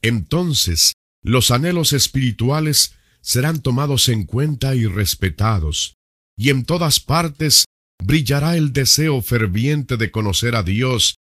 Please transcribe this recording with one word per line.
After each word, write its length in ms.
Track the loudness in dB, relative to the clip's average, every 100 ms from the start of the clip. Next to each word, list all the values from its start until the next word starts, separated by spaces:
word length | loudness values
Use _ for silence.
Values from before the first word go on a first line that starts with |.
Entonces, 920 | 0 -2 -2 -2 0 0 0 2 0 0 _ _
los 280 | 0 2 4
anhelos 420 | 2 0 0 0
espirituales 1000 | 0 0 0 -2 0 0 0 0 0 0 -4 _ _
serán 420 | -4 -2 0 -2
tomados 460 | -2 -2 0 0 2
en 160 | 0
cuenta 500 | -2 -2 -2 -2 -2
y 120 | 0 0
respetados, 1080 | 0 -2 -2 -4 0 0 0 -2 -4 -6 _ _ _ _ -4
y 140 | 0
en 140 | 0
todas 340 | 0 -2 0 -2
partes 680 | 0 -2 -2 -4 2 2 2 _ _ _
brillará 540 | 0 0 2 0 0 0
el 160 | 0
deseo 500 | 0 2 2 2 0
ferviente 720 | 0 0 0 0 0 0 -2 -4
de 140 | -2
conocer 460 | -2 -2 0 0 0
a 80 |
Dios 520 | 0 0 0 0 0 -2